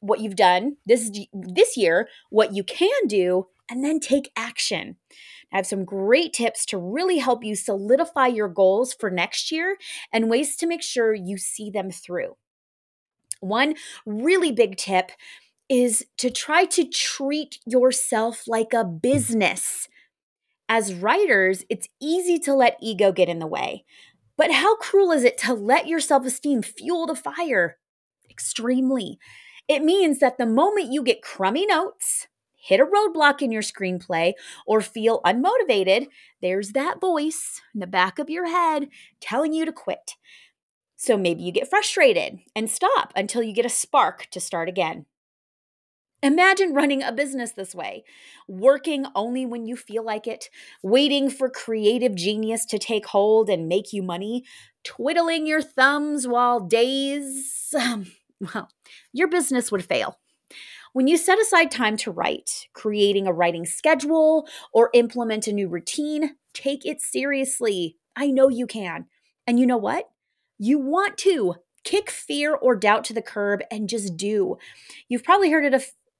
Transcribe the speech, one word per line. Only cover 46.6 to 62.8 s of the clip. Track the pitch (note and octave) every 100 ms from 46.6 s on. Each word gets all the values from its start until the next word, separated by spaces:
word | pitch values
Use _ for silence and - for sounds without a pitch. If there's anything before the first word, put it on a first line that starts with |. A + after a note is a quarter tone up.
| F#4 C#4
running | D4 C#4
a | -
business | A#3 C#4+ C4+ A#3
this | - F#3
way, | F3+ G#2 F#2 - - - - -
working | F#3 B3 C#4+ D#4+ C#4+ C4+ G3
only | A#3 B3+
when | B3+ A#3+ A3+
you | A#3+
feel | - A3 A3+
like | G#3+ A3+
it, | A3 - - - -
waiting | F#3 B3+ C#4+ C#4 C#4
for | - B3+
creative | - - A3 G#3 A#3+ A#3+
genius | F#3 F#3 G#3+ A3 A3+ -
to | G#3
take | - G#3+ -
hold | G3+ G#3 A3 G#3+
and | E3+ D#3+
make | F#3+ -
you | G3+
money, | F#3 F3 G#3 B3 B3+ - - _
twiddling | - - B3+ E4+ E4 E4 D#4
your | D#4
thumbs | D4+ B3+ C4+ D4 D4 D4 B3
while | A#3+ B3 A#3+
days, | F3 A3+ B3+ C4+ C#4 C#4+ C#4 C4+ - - - D4
um, | A#3+ A3 F#3 - _ _
well, | G3 G#3+ - _ _ - _
your | B3 E4+
business | F4 B3+ B3+ -
would | G3
fail. | - A#2+ - - _ _ _ - - - -
When | B3+ C4
you | E4
set | F#4 F#4+
aside | A4 F4 E4+
time | - G#3+ G#3+
to | G#3+
write, | E3 - D2+ - - -
creating | -